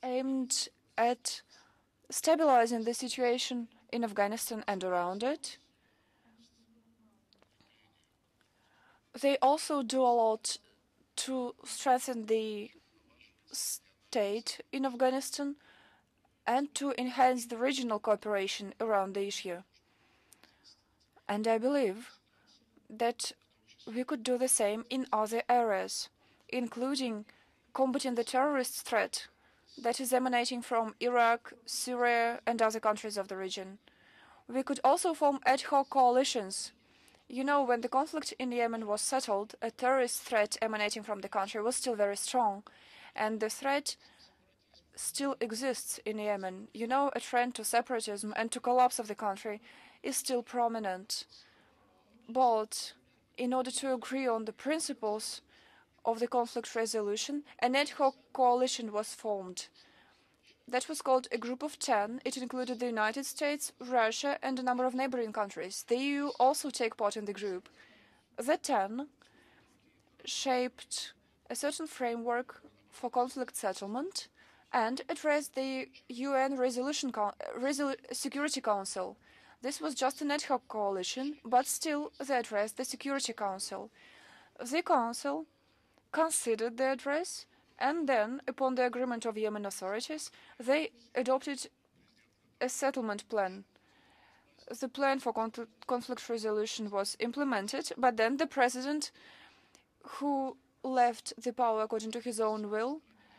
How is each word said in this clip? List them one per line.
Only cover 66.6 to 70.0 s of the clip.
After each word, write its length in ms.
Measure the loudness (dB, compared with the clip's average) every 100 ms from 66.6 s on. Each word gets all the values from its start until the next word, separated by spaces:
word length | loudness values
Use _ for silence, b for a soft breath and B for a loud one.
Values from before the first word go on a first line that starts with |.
| 0
take 260 | -2 -2 0
part 200 | -2 0
in 100 | -6
the 60 |
group. 360 | -4 -4 -6 -8 b b b b b b -6
The 200 | 0 0
Ten 500 | 2 0 0 -2 -8 _ b b b b b b b b